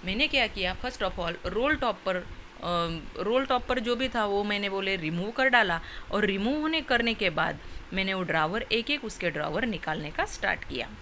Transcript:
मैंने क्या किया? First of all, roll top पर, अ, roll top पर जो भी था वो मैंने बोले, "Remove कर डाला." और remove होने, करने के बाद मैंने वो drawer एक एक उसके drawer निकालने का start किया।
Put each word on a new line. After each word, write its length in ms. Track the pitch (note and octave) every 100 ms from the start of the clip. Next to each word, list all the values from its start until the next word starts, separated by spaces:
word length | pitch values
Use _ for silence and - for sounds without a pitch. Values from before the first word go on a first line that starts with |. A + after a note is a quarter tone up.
मैंने 240 | - G3 D4+
क्या 180 | C#4 A3
किया? 300 | G3+ F3+ F#3
First 260 | E3 -
of 100 | F#3+ F3+
all, 160 | E3+ F3 F3+
roll 300 | F#3 C4+ D4+
top 240 | B3 F#3+ F#3+
पर, 80 | F3+
अ, 500 | F3 - - - E3 F3 E3+ E3 C#3 -
roll 240 | F#3 B3 C4
top 200 | B3+ -
पर 120 | B3+
जो 180 | A3+ A#3
भी 120 | C4
था 180 | A#3+ G#3
वो 180 | G3+
मैंने 240 | G#3 G#3 G3+
बोले, 280 | G3 G3 F#3+
"Remove 340 | D#3 E3+ G3+
कर 180 | A3+ C4
डाला." 320 | B3 G3+ E3 - - -
और 140 | G3+
remove 360 | G#3 G3 G#3+ D4+
होने, 200 | D#4 D#4+
करने 340 | C#4+ A#3+ A#3
के 160 | A3 F#3+
बाद 280 | D#3+ D#3+ - - - -
मैंने 220 | F#3 F#3+
वो 80 | F#3+
drawer 400 | F3+ D#3+ D#3 G#3
एक 280 | - A3+ A#3
एक 140 | D4
उसके 260 | A3 - F3
drawer 340 | D3 D3+ D#3+
निकालने 460 | A3+ F3 - D#3 D3+
का 140 | -
start 400 | G#4 - F#3+ F3
किया। 260 | - B2+ A2+ G#3+